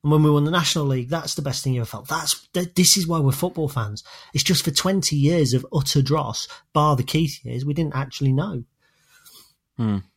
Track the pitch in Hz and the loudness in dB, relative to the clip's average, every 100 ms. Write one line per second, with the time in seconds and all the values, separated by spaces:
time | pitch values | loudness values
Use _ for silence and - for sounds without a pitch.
0 | 147 151 151 147 147 175 156 165 143 131 | 4 4 6 4 2 0 0 -2 -2 -2
1 | 123 160 - - 139 127 135 123 113 107 | -2 -6 -4 -6 -4 -4 -2 -2 -4 -10
2 | 123 165 160 - _ 180 175 180 180 196 | -6 -4 -4 -6 _ -4 -2 2 4 4
3 | 165 165 139 131 180 170 147 127 104 104 | 2 2 2 0 -4 -2 -4 -2 -6 -8
4 | - - - 143 - 170 - 139 185 196 | -14 -20 -8 -4 0 2 2 0 0 0
5 | - 147 143 170 135 123 - 156 139 147 | 0 2 4 4 2 0 0 -2 0 0
6 | 131 156 127 - - - _ 156 151 131 | 2 0 -2 -8 -10 -16 _ 2 2 2
7 | 127 156 156 - 120 123 139 147 156 131 | 0 -2 -2 -4 -10 -6 -4 -2 -2 -4
8 | 135 - 139 131 196 156 120 _ _ _ | -8 -2 0 0 -2 -8 -12 _ _ _
9 | _ _ - - _ _ _ - 110 101 | _ _ -20 -20 _ _ _ -4 -2 -2
10 | 95 | -6